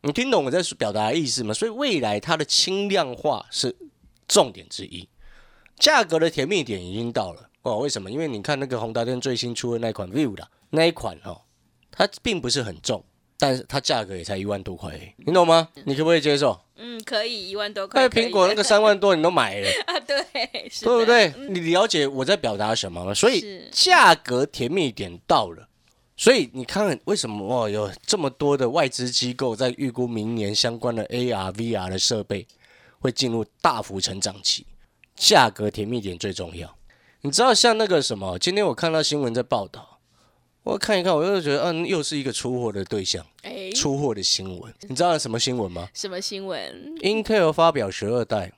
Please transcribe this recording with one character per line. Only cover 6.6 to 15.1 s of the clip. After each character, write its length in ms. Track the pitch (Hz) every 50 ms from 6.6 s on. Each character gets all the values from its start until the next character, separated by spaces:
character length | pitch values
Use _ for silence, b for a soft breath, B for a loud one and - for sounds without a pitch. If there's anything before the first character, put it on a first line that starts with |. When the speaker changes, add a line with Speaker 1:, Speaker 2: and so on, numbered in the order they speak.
Speaker 1:
点 180 | 143 113 107 92
已 120 | 90 90 95
经 160 | 110 117 120
到 220 | 117 131 104 92
了 180 | 82 - - _ _ _
哦。 160 | _ 131 113 107
为 100 | 135 147
什 120 | 120 117
么？ 100 | 95 95
因 80 | 110 143
为 100 | 165 151
你 120 | 123 104
看 180 | 98 - 147 135
那 60 | 139
个 120 | 131 123 113
宏 140 | 110 117
达 120 | 113 120 117
电 160 | 120 127 123
最 140 | 117 135 123
新 200 | 117 - 120 120
出 180 | - - 120
的 60 | 117 117
那 120 | 117 113
款 160 | 107 - 101 90
View 280 | 95 135 156 123 98 85
啦， 100 | - _ _ _ _ _
那 140 | - 156 160
一 60 | 170
款 260 | 165 - - 107 85 76 _
哦， 160 | 107 85 - _ _ _ _ _ _ _ _ _ _
它 180 | - - - 208 - -
并 180 | _ 254 214 175
不 80 | 117 123
是 140 | 117 143
很 180 | 120 104 90 80
重， 240 | - - - - - _ _ _ _ _ _
但 200 | _ - 139 131
是 80 | 127 - _
它 120 | - 139
价 240 | - - 151 120 107
格 120 | 95 98
也 60 | 90
才 160 | 82 - 101 95
一 60 | 98
万 180 | 101 101 98
多 140 | 90 - 92
块 140 | - - 82
而 80 | 78 80
已， 140 | - -